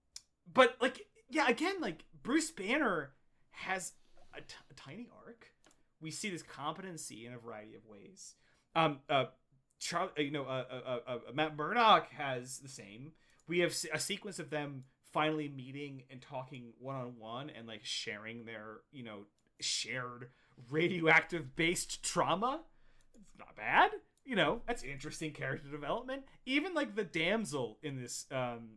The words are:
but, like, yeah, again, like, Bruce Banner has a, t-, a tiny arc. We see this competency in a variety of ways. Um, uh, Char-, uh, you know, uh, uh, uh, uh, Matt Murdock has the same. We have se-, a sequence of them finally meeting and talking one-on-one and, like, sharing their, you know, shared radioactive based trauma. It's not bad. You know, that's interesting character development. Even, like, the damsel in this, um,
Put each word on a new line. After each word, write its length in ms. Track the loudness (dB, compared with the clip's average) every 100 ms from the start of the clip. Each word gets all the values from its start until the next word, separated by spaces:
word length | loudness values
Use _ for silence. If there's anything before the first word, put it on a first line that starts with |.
| _ -20 _ _ 0
but, 260 | 8 8 8
like, 260 | 0 0 -14 _ -4
yeah, 180 | 2 4
again, 340 | 4 2 0
like, 220 | -2 -4 -12 -12
Bruce 280 | 0 0 0
Banner 600 | -4 0 2 2 0 -4 _ _ _ _
has 420 | -10 -4 -4 -6 -12 -20 -20 -18
a, 60 | -16
t-, 140 | -16 -18 -18
a 40 |
tiny 340 | -18 -14 -14 -14 -16 -20
arc. 220 | -20 -20 _ -20 _ _ -14
We 100 | -10
see 200 | -6 -6
this 120 | -6
competency 840 | -10 -8 -6 -6 -8 -10 -10 -10 -12
in 80 |
a 40 | -12
variety 360 | -10 -12 -12
of 100 | -18
ways. 500 | -20 -20 -18 -18 -18 -20 _ _ _
Um, 260 | 2 4 2 2
uh, 160 | 4 2 -2 _ _ _ -10
Char-, 320 | -2 0 0 0
uh, 40 |
you 80 | 0
know, 140 | 0
uh, 200 | 0 -2 -2
uh, 280 | -6 -4 -4 -2
uh, 40 | -8 -4
uh, 40 |
Matt 200 | 0 0
Murdock 560 | 0 0 6 10 8 6
has 460 | -6 -4 -4 -6 -12
the 80 | -12
same. 440 | -14 -14 -14 -16 -18 _ _ -2
We 120 | 4
have 160 | 4
se-, 160 | 2 -2
a 60 | -2
sequence 380 | -2 -4 -6 -10
of 100 | -4
them 360 | -4 -4 -6 -12 _ -4
finally 360 | 2 2 2 -2
meeting 540 | -6 -10 -10 -10 -12 -14
and 120 | -18
talking 500 | -10 -10 -8 -12 -16 -12
one-on-one 720 | -8 -6 -6 -10 -10 -8 -8
and, 160 | -12 -12
like, 180 | -10
sharing 600 | -6 -4 -4 -6 -8 -10 -10
their, 320 | -10 -10 -14 _
you 120 | -14
know, 220 | -12 -12 -14 _ _ -6
shared 680 | -2 -2 -2 -4 -6 -8 -14 _ _ -20 -2
radioactive 880 | 2 4 6 8 8 6 -4 -4 0
based 460 | 2 2 -2 -4
trauma. 580 | -2 2 4 4 2 -2 -8 -20 -20 -20 -20
It's 240 | -20 -20 -20
not 180 | -18 -6
bad. 340 | 4 8 8 4 -12 _
You 120 | -2 4
know, 240 | 4 4 -2
that's 160 | -4
interesting 480 | -4 -6 -8 -4 -6
character 360 | -4 -4 -4 -6
development. 540 | -8 -2 -2 -2 -8 -8 -12 0
Even, 280 | 2 2
like, 200 | 0 0
the 100 | -2
damsel 720 | -2 0 2 2 0 -2 -2 -4
in 180 | -8 -8
this, 260 | -8 -8 -4
um, 420 | -2 -2 -4 -12